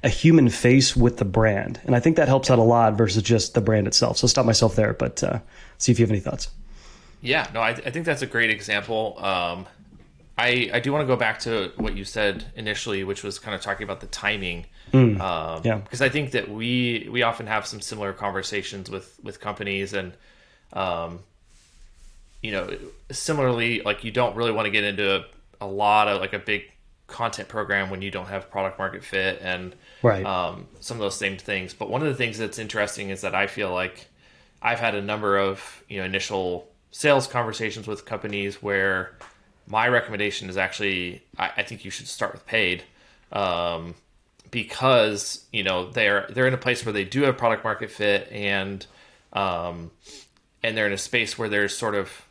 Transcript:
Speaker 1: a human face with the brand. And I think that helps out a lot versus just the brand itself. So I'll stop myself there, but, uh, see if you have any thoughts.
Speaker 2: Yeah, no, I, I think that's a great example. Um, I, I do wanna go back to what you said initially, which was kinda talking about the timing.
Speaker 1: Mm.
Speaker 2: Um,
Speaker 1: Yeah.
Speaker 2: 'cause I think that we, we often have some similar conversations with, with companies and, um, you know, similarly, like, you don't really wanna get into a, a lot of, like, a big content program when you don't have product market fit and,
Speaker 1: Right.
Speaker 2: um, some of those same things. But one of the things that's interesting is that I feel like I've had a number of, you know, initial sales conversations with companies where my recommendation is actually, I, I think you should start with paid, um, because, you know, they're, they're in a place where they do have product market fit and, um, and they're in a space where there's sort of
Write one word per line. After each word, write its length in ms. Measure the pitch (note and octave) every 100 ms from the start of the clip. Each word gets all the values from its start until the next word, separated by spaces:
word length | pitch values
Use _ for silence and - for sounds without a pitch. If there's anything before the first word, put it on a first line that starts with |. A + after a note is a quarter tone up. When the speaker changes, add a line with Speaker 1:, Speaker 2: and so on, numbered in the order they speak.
Speaker 1:
a 60 | B2+
human 380 | - D#3+ E3 B2+
face 480 | - B2 C3 C3 -
with 220 | A#2+ A#2
the 80 | G2
brand. 540 | F#2 A2 G2+ - A#2 -
And 100 | B2
I 40 |
think 180 | E3 E3
that 100 | C#3
helps 240 | C3+ C3
out 80 | A#2+
a 40 |
lot 300 | A2+ A#2 A2+
versus 300 | G#2 A2 G#2
just 320 | G2+ A2+ - -
the 60 |
brand 260 | G#2 A2 G2+
itself. 320 | - A#2 -
So 60 | B2
I'll 40 |
stop 160 | - A#2
myself 300 | G#2+ A2+ -
there, 180 | G#2+
but, 300 | - A#2+ -
uh, 160 | - A2+ - - - -
see 120 | -
if 60 | A#2
you 60 |
have 80 | A2+
any 80 | G#2
thoughts. 300 | - - - - - - - - - -
Speaker 2:
Yeah, 280 | A#2+ D3 A#2+
no, 100 | A2+
I, 80 | A2+
I 200 | A#2+ C3
think 160 | D3 E3
that's 160 | C#3
a 60 | C3
great 240 | A#2+ A2+
example. 680 | G#2 G#2 G2+ G2 A2 A2 -
Um, 480 | G2 F#2 F2 F2 F#2 - - - - _ - -
I, 320 | B2 B2 G#2+
I 80 | A#2
do 120 | A#2+
wanna 120 | D3 C3+
go 100 | A#2+
back 240 | A2+ A2
to 320 | A#2 A2 F#2 -
what 200 | G#2+ G2
you 80 | G2
said 400 | A2 G#2 F#2 - -
initially, 480 | G#2+ G#2 - G2
which 200 | F#2+ G2
was 160 | G2+ G2
kinda 180 | A2 G2
talking 280 | G#2 G2 G#2
about 160 | F#2
the 60 | -
timing. 600 | - G2+ G#2 F#2 F2 - - -
Speaker 1:
Mm. 260 | C3+ B2 G2+
Speaker 2:
Um, 420 | F#2 E2 D#2+ E2
Speaker 1:
Yeah. 160 | A2+ G#2+
Speaker 2:
'cause 220 | G2+ B2
I 80 | C3+
think 200 | C#3+ C3+
that 160 | B2+ G2+
we, 600 | G#2+ A#2 B2 B2 A2+ G#2
we 120 | A#2+
often 240 | A#2 A#2 A2
have 180 | G#2+ -
some 160 | G#2+
similar 320 | - G#2+ G2+
conversations 720 | F#2 G2+ F#2+ F#2 G#2 F#2 G2 F#2
with, 320 | F#2+ - _
with 180 | - -
companies 520 | G#2 G#2 G2+ G2 G2
and, 200 | G2+ F#2 - _ _ _ _ _
um, 480 | - F#2 E2+ E2+ F2 G2 _ _ _ _ _ - - - - - -
you 120 | A2
know, 160 | G2 F#2 - - - -
similarly, 720 | C3 - D3+ C3 A#2 A#2 A#2
like, 240 | G#2 G#2 A2+
you 60 |
don't 220 | A2+ A#2+
really 200 | G#2 A#2
wanna 160 | A2 G#2+
get 160 | G#2+ G#2
into 320 | G2 G2 G2
a, 80 | - - _ _
a 80 | G2+
lot 400 | G2 G#2 G#2+ G#2+
of, 140 | G2
like, 100 | F#2+
a 80 | G2+
big 320 | G2+ G#2 - _ _ _ -
content 420 | - A#2 A2+ G2
program 400 | A2 G2 G2+ F#2+
when 120 | F#2+
you 80 | G2
don't 180 | F#2+ F2+
have 220 | G2 -
product 300 | G2+ F#2+ -
market 240 | F#2+ F#2+
fit 360 | - F#2+ F#2+ F#2
and, 340 | F#2 F2+ F2+ - - -
Speaker 1:
Right. 240 | B2 G2 F#2+
Speaker 2:
um, 420 | F#2 F2 F2 - -
some 160 | - A#2
of 60 |
those 160 | G2+ -
same 180 | G2 F#2+
things. 380 | - G2 F#2
But 160 | - G#2+
one 120 | B2+
of 60 | D3+
the 80 | B2+
things 220 | A#2+ G#2+
that's 200 | A2 -
interesting 520 | G#2+ A2 G#2 - G2
is 100 | F#2+
that 140 | F#2+ F#2+
I 120 | G2
feel 260 | - G2
like 340 | F2+ F#2 - - _ _ _ _ _
I've 180 | A2+ A#2
had 160 | A#2 G#2
a 60 |
number 360 | G2+ G#2+ G#2+ G2
of, 460 | G2 G2 - - _
you 100 | G2+
know, 60 | F#2
initial 640 | F#2+ - G2 F#2 F2 - _ _
sales 360 | - D3 C#3 C3
conversations 600 | B2 A2+ G#2+ A2 A2 G2+
with 180 | G2+ -
companies 580 | G#2+ G#2+ G2+ G2+ G2
where 480 | G#2 G2 F#2+ F#2+ F#2 - - _ _ _ -
my 220 | G#2 A#2+
recommendation 600 | A#2+ A2+ G#2 G#2 - F#2+
is 60 | F#2
actually, 680 | F#2+ - G2+ F#2 F2+ - _ -
I, 140 | F#2 -
I 60 |
think 200 | - A2
you 80 | G2
should 160 | - -
start 240 | - F#2+
with 140 | - -
paid, 380 | A2+ F#2 F2+ - _ _ _ _
um, 600 | G2+ F#2+ F2 F2 E2+ E2+ E2+ _ _ _ _ -
because, 960 | A#2+ G2+ - C3 B2 G#2+ G2+ - - _
you 120 | A2
know, 260 | F#2+ F#2 F2+
they're, 340 | A#2+ G#2 G2+ G2
they're 180 | G#2+ B2+
in 60 |
a 40 | B2+
place 280 | B2+ A#2+ A#2
where 80 |
they 100 | G#2
do 200 | F#2+ B2+
have 140 | C#3+ B2+
product 280 | A#2 A2 A2
market 260 | G#2 A2
fit 380 | - G#2 G2 -
and, 540 | G#2+ G2+ G2 F#2+ G2 - _ - _ _
um, 580 | - F#2+ F2 F2 F2 E2 _ - - - _ _ _
and 140 | A2+ A2
they're 100 | G#2
in 60 |
a 40 | G2
space 400 | - A#2+ G#2 -
where 120 | A2
there's 280 | G#2 G2+ -
sort 180 | A2+ G#2
of 280 | F#2+ - -